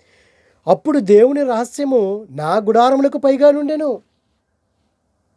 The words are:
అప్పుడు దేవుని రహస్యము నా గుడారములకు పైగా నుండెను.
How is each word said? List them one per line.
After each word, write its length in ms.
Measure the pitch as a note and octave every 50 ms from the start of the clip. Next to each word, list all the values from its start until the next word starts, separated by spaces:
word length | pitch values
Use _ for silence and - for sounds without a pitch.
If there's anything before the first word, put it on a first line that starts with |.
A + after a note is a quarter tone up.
| _ _ _ _ _ _ _ _ _ _ _ _ _
అప్పుడు 320 | D#3+ F#3 F#3+ - D4+ D4 D4
దేవుని 440 | G#3+ F3+ G#3 G#3 A3+ C4 C#4+ D4 C#4+
రహస్యము 840 | B3+ A#3+ A3 A#3+ A#3 - - C#4+ C#4 C4+ A#3+ G3+ F#3+ G3 G#3 A3 F#3+
నా 260 | C3 C#3+ D3+ D#3 F3
గుడారములకు 600 | G#3+ G#3+ G3+ A3 A3+ A#3+ B3+ C4+ C4+ C#4 C#4 - D4
పైగా 320 | - C#4 C#4 C4 C#4+ D4
నుండెను. 520 | C#4+ D4 D4 C#4+ D#4 D4+ D#4 C#4+ A#3 F#3+ - _ _ _ _ _ _ _ _ _ _ _ _ _ _ _ _ _ _ _ _ _ _ _ _ _ _